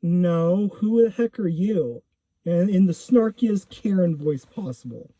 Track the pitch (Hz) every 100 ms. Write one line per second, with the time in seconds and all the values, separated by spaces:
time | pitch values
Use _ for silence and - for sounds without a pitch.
0 | 170 180 175 170 165 185 208 - 214 226
1 | 233 - 233 - 196 165 190 208 135 120
2 | _ _ _ _ - 170 185 190 190 165
3 | - 247 220 208 233 208 - - 220 190
4 | 180 156 147 143 - - 190 127 123 113
5 | - _